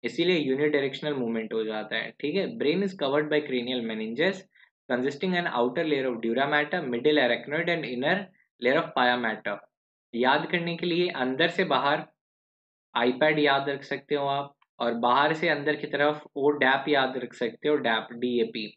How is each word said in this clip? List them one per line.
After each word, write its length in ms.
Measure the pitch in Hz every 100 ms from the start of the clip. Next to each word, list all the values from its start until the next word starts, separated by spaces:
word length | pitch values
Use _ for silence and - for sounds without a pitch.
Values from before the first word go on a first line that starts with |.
इसीलिए 320 | 120 - 170 180
यूनिडायरेक्शनल 760 | 147 131 151 147 139 135 151
मूवमेंट 380 | 143 117 113 110
हो 100 | 113
जाता 320 | 110 110 107 113
है। 140 | 110 -
ठीक 140 | 147
है, 100 | 180 160 -
brain 240 | 127 175 196
is 60 | 185
covered 320 | 139 143 151
by 80 | 151 147
cranial 340 | 127 120 127 113
meninges 560 | 110 110 117 175 190 - _ _ _ _
consisting 420 | 123 127 143 190 180
an 80 | 175 120
outer 240 | 120 127 160
layer 180 | 139 131
of 100 | 117
dura 200 | 113 117 139
mater, 280 | 151 147 180 151
middle 280 | 120 139 151
arachnoid 480 | 123 117 - 151 170
and 140 | 170 123
inner 260 | 123 139 190 196 _ _ _
layer 140 | 120 143
of 120 | 165 -
pia 180 | 123 123
mater। 340 | 120 107 - 101 - _ _ _ _
याद 320 | 117 123 202 170
करने 260 | 175 170 170
के 100 | 175
लिए 220 | 170 180 139
अंदर 260 | 127 131 170 170
से 80 | 156
बाहर 320 | 135 135 156 - _ _ _ _ _ _ _ _
iPad 440 | 120 120 127 156 151
याद 300 | 147 139 143
रख 140 | 139
सकते 320 | - 139 -
हो 120 | 147 139
आप, 260 | 139 143 _ _ _
और 140 | 120 117
बाहर 360 | 120 127 147
से 140 | 156 160
अंदर 280 | 147 143 147
की 100 | 147
तरफ 360 | 143 147 151 - -
ओ 140 | 139 143
डैप 240 | 131 135 151
याद 280 | 143 131 127
रख 120 | 120
सकते 340 | - 120 - 147
हो, 80 | 151 123
डैप, 260 | 113 113
डीएपी। 540 | 117 123 120 113 113 107